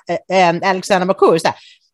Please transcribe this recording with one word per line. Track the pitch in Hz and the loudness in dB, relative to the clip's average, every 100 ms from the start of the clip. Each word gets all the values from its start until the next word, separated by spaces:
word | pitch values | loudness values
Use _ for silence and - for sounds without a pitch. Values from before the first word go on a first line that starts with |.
| - 170 - | -8 -8 -2
eh, | 185 180 | 0 2
eh, | 170 180 | 0 -2
Alexander | 185 - 190 180 | -4 -2 -2 0
Markovic | 190 392 165 | 0 2 2
där, | 156 - - _ _ | 0 -6 -14 _ _